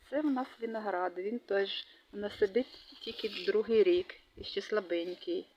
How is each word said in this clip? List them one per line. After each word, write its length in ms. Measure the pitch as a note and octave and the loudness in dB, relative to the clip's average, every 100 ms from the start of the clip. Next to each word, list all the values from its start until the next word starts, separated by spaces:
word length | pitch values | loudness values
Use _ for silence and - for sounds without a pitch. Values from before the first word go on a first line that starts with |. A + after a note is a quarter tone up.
| - | -4
Це 60 | C4+ | -2
в 100 | D4+ | 0
нас 180 | C4 C4 - | 0 -2 -6
виноград, 520 | A3+ A3+ G#3 F3+ F3+ F3 | -6 -4 -2 -2 -2 -2
він 220 | F#3+ A#3+ | -4 -6
теж 480 | - G3 G3 - - - _ | 0 0 0 -4 -10 -20 _
у 40 | G3+ | -8
нас 220 | G#3 - | -8 0
сидить 280 | G#3 G3 C4 - - - | 2 2 -2 -8 -20 -16
тільки 440 | - - G#3+ G3+ F3+ | -14 -6 -6 -4 0
другий 360 | G3+ A3 A3+ | 2 4 6
рік, 320 | F#3 F3 F#3 - _ - | 8 6 2 -12 _ -16
і 80 | |
ще 180 | - - | -8 -6
слабенький. 840 | G3 G#3+ F#3 E3+ F3 F3+ - F3 - | -2 -4 0 -4 -4 -8 -4 -4 -6